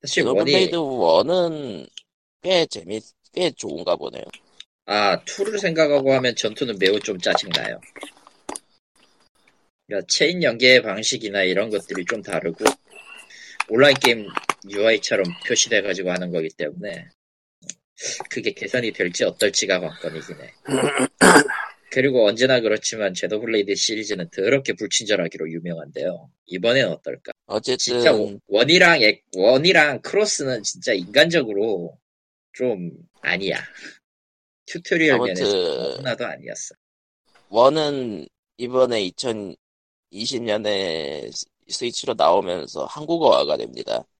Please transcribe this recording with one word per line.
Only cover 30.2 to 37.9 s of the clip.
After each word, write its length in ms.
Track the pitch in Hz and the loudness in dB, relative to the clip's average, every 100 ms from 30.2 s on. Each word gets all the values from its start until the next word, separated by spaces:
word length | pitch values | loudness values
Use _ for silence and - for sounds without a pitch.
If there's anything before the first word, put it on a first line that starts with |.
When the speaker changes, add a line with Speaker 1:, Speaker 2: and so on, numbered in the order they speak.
| 208 - 139 123 | 0 -2 -4 -4
Speaker 1:
진짜 300 | 101 - 131 | -6 -8 -2
인간적으로 1080 | 101 90 107 165 165 120 98 113 95 85 67 _ _ _ _ _ | -2 0 4 4 4 0 -2 -2 -2 -6 -14 _ _ _ _ _
좀 380 | - 127 104 87 78 85 _ | -4 -4 -2 -6 -12 -20 _
아니야. 360 | - 90 98 67 - - - - _ _ _ _ _ _ - | -6 -4 -4 -6 -8 -18 -20 -20 _ _ _ _ _ _ -14
튜토리얼 480 | 170 - 175 156 123 | -14 -4 0 4 2
Speaker 2:
아무튼 180 | 120 | 0
Speaker 1:
면에서 540 | 92 104 98 87 65 69 | 0 0 0 0 -2 -6
너무나도 340 | 64 127 113 117 | -6 -8 -6 -8
아니었어. 480 | 69 67 52 - _ _ _ _ _ _ _ _ | -10 -14 -14 -14 _ _ _ _ _ _ _ _
Speaker 2:
원은 800 | 104 131 156 147 | 6 6 6 -2